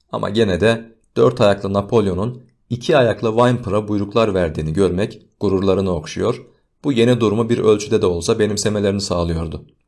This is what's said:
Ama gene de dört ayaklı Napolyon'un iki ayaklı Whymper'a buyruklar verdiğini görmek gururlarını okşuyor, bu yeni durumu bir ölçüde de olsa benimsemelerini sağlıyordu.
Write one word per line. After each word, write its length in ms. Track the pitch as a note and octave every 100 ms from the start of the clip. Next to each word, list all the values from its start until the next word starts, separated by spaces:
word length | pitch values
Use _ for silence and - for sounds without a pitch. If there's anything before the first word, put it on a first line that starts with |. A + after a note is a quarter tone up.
| _
Ama 180 | A#2+ G2
gene 320 | G#2+ G#2+ F2
de 360 | A2 A2+ - _ _ A#2
dört 240 | B2+ B2+
ayaklı 320 | G#2 G2 G2
Napolyon'un 680 | G2 G2+ A#2 G2 F2+ A#2 B2+ - _ -
iki 280 | A#2+ - D3
ayaklı 300 | A#2 G2 A2+
Whymper'a 600 | A2 B2 A#2+ - G#2 G#2
buyruklar 460 | G#2 G2+ A#2 A2
verdiğini 400 | F#2 E2+ D#2+ D#2
görmek 480 | D#2+ F#2 F2 G#2+ - _ -
gururlarını 520 | G2+ F#2+ F#2+ F#2 F#2+
okşuyor, 540 | E2+ - F2+ G2+ B2+ - _ _ _
bu 80 | D3
yeni 280 | A#2 A#2 A#2+
durumu 300 | G#2+ G#2+ A2+
bir 100 | A#2
ölçüde 420 | G2+ G#2 G#2 G#2+
de 40 | F#2
olsa 340 | F2 G2 A2+
benimsemelerini 640 | G#2+ G#2 G#2+ G#2 G2+ G2+
sağlıyordu. 640 | - F2 E2+ E2 E2 - - _